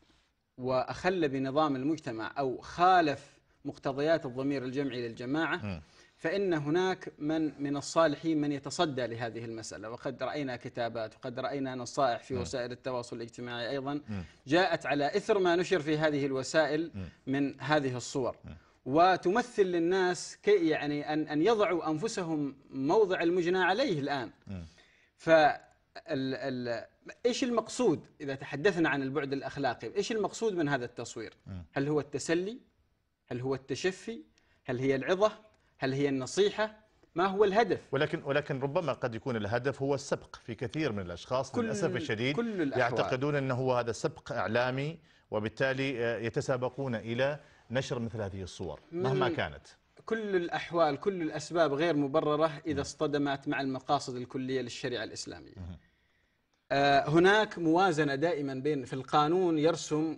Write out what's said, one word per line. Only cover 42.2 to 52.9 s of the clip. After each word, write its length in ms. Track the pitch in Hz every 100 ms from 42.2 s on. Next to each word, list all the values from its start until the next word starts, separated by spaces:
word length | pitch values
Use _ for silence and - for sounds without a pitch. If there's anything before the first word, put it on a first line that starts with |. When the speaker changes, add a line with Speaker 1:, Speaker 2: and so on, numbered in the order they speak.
| 127 147
Speaker 1:
كل 260 | 233 196
الأحوال. 380 | 143 123 120 117
Speaker 2:
يعتقدون 360 | 92 127 143 147
أنه 180 | 135
هو 200 | 123 131
هذا 180 | 123 117
سبق 400 | 107 156 - -
إعلامي، 680 | 123 95 117 127 131 143 165 _ _ -
وبالتالي، 760 | 107 107 - 135 131 135 120 117
آه، 140 | 107
يتسابقون 760 | 117 147 131 127 123 - 135 113
إلى 440 | 110 117 139 147 - _ -
نشر 280 | 123 - 127
مثل 220 | 113 107
هذه 200 | 98 98
الصور 380 | 90 - 87 71 -
Speaker 1:
من 120 | 170
Speaker 2:
مهما 260 | 131 131 -
كانت. 380 | 143 87 71 - - _ - -
Speaker 1:
كل 300 | 226 208 185
الأحوال، 640 | 170 156 - 170 156 139
كل 220 | 202 185
الأسباب 520 | 156 151 - 170 156
غير 220 | 139 170 147
مبررة 640 | 139 156 151 147 160 143 160
إذا 80 |
Speaker 2:
مم. 60 | 139
Speaker 1:
اصطدمت 680 | 135